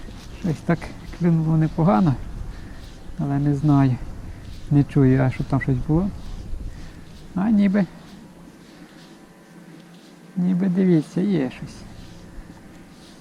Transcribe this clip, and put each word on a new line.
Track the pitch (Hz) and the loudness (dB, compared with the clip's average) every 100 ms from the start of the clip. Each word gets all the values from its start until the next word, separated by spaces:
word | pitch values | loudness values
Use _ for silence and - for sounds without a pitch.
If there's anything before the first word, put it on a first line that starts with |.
| - - - - | -14 -14 -16 -6
Щось | 180 143 - | -4 -2 -2
так | 160 - - - - | -2 -4 -12 -14 -2
клюнуло | 170 160 156 160 | 2 2 4 2
непогано. | 156 - 160 214 170 123 - - - - - - - - - - | 2 2 4 4 4 2 -4 -10 -10 -12 -14 -14 -16 -16 -12 -6
Але | 147 139 | -2 0
не | 147 139 | 0 2
знаю. | 151 139 135 120 - - - - - - - | 4 6 4 2 -6 -10 -12 -14 -14 -14 2
Не | 143 | 2
чую, | 139 147 131 131 | 4 4 6 6
а | 131 | 2
щоб | - - | 0 -2
там | 135 | 0
щось | 143 127 - | 0 0 2
було. | 156 202 - - - - - - - - - - - - 180 | 0 0 -4 -10 -10 -8 -8 -8 -12 -14 -16 -18 -18 -10 -2
А | 208 | 2
ніби... | 208 202 202 175 - - - - - - - - - - - - - - - - - - - - - - - - - | 4 4 4 0 -4 -20 -20 -20 -20 -20 -20 -20 -20 -20 -20 -20 -20 -20 -20 -20 -20 -20 -20 -20 -20 -20 -20 -10 -2
Ніби, | 180 180 190 | 0 2 2
дивіться, | 180 185 165 147 - | 4 4 4 2 -2
є | 202 170 127 | 0 0 0
щось. | - - - - - - - - - - - - - - - - - | -6 -14 -14 -16 -18 -18 -18 -18 -16 -16 -20 -20 -20 -20 -20 -20 -20